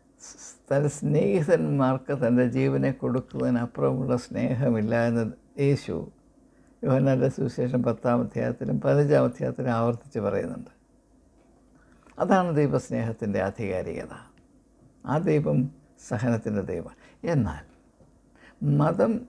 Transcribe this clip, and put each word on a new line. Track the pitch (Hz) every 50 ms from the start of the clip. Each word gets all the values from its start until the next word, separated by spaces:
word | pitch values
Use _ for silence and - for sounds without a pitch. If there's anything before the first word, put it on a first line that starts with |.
| _ _ _ _ -
സ്-, | - - - - - - - _ -
തൻ്റെ | 139 143 147 143 - -
സ്നേഹിതന്മാർക്ക് | - 147 147 151 190 202 202 180 151 147 170 - 156 151 143 139 131 127 131 131 - - 143 131 127
തൻ്റെ | 117 123 123 127 123 120
ജീവനെ | 131 135 135 135 135 135 135 135 -
കൊടുക്കുന്നതിനപ്പുറമുള്ള | - 123 123 131 127 - - 131 127 127 123 117 117 117 - - 139 135 131 127 135 131 127 123 -
സ്നേഹമില്ല | - - - 117 135 131 113 143 123 117 110 107 110 117 117 117 120
എന്ന് | 117 117 113 107 - - _ _ - - 143
യേശു | 139 139 - - - 90 80 - - - _ _ _ _ _ _ _ _ _ _ _ _ _ -
യോഹന്നാൻ്റെ | - 131 135 135 135 131 131 135 135 -
സുവിശേഷം | - - 120 - - 123 123 120 123 120
പത്താം | 120 113 - - 123 120 120 120
അധ്യായത്തിലും | 107 - 123 117 120 120 - - 107 120 135 -
പതിനഞ്ചാം | 139 139 147 147 143 147 139 127 123
അധ്യായത്തിലും | 123 - 135 127 123 - 127 127 120 113
ആവർത്തിച്ച് | 117 120 120 117 - - - 117 101
പറയുന്നുണ്ട്. | 101 101 98 - - - - - - - _ _ _ _ _ _ _ _ _ _ _ _ _ _ _ _ _ _ _ _ _ _ _ - _ - - - -
അതാണ് | 160 - 196 190 180 175 160 147
ദൈവസ്നേഹത്തിൻ്റെ | 147 135 143 131 - - - 120 113 113 110 - 117 104 98 98 95
ആധികാരികത. | 98 - - 113 98 92 92 - 85 82 - - - - - - - _ _ _ _ _ _ _ _ _ _ - - _ _ - -
ആ | 143 160 165 160
ദൈവം | 151 147 151 151 - - - - - - - _ _ - - -
സഹനത്തിൻ്റെ | 127 104 123 123 117 107 - 117 107 101 92 -
ദൈവമാണ്. | 90 85 - - - - - - - _ - 165 170
എന്നാൽ | 143 110 92 76 71 - - - _ _ _ _ - - - _ _ _ _ _ _ - - - - 151 143 147 147
മതം | 147 160 175 190 - 226 220 240 254